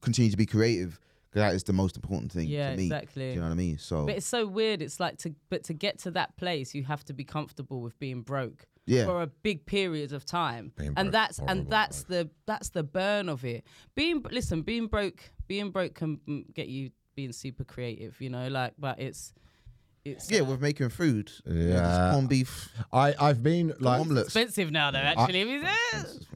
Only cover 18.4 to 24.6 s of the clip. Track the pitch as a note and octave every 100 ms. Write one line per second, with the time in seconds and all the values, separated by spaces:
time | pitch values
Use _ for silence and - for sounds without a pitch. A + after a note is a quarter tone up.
18.4 | B2+ C3+ B2 - C#3 A#2 C3 - - -
19.4 | - _ - - _ _ C#3+ C3+ - G#3
20.4 | C3+ C3 C#3+ D3 B2 - E3 A2 G2+ -
21.4 | - E2 E2+ F2+ F2 F2+ F2+ C3+ C3 C3
22.4 | B2+ - - A2+ - B2+ C#3+ C#3+ D3 B2
23.4 | C#3 E3+ E3 - B2+ B2+ D#3+ C3 - A3
24.4 | A#3 G3+